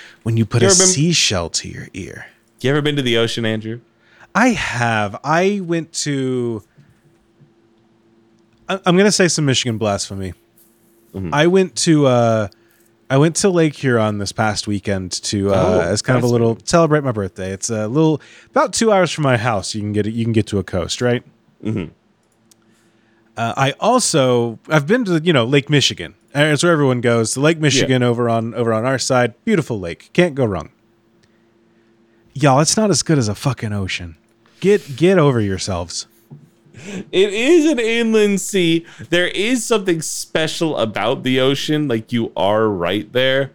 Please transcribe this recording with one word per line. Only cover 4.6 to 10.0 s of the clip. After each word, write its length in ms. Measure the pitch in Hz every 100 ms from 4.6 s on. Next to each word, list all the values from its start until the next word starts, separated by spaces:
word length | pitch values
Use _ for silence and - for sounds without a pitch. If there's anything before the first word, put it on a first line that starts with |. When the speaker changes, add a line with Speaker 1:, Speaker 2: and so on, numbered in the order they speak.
| - 117 117 110 104 113
Speaker 1:
I 380 | 139 165 196 208
went 300 | 170 170 156 -
to, 580 | 147 135 131 127 120 110 - _ _ _ _ _ _ _ _ _ _ _ _ _ _ _ _ _ _ _ -
I, 140 | 190 185
I'm 100 | 180
gonna 160 | 208
say 160 | - 175
some 160 | -
Michigan 320 | 143 123 123 107
blasphemy. 560 | 107 98